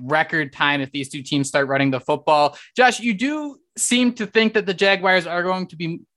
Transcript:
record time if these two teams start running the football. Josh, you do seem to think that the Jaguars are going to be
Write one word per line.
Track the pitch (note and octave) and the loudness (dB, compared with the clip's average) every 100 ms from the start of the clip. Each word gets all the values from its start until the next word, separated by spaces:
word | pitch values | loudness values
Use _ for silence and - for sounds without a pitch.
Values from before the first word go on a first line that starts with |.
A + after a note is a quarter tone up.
record | B2+ D3+ D#3+ E3 C#3+ | -2 -2 0 -2 -4
time | - D3 C#3+ | 0 0 0
if | C3+ | -2
these | C#3+ C3+ | -6 -8
two | D3 | -10
teams | C3+ D3 C3+ | -4 -2 0
start | C#3+ C3+ | 0 0
running | C3+ C#3 | 2 0
the | B2+ | 0
football. | - D3 D#3+ D3+ D3 - - - | -2 -2 2 2 2 -2 -6 2
Josh, | B3 A#3 | 2 2
you | A#3 | -2
do | F#3+ C4+ D4+ D4 C4+ _ - | -2 -2 -4 -8 -14 _ -8
seem | - B3 B3 | 0 2 2
to | A#3+ G#3 | 0 -2
think | A3+ A3 | 2 2
that | A3 F#3+ | 2 -2
the | |
Jaguars | F3 G3 F#3+ F#3 F#3 E3 | 0 2 4 2 2 0
are | F3 | -2
going | F3+ F#3 F#3 | -2 -2 -4
to | D#3+ | -8
be | E3 E3+ - | -8 -8 -14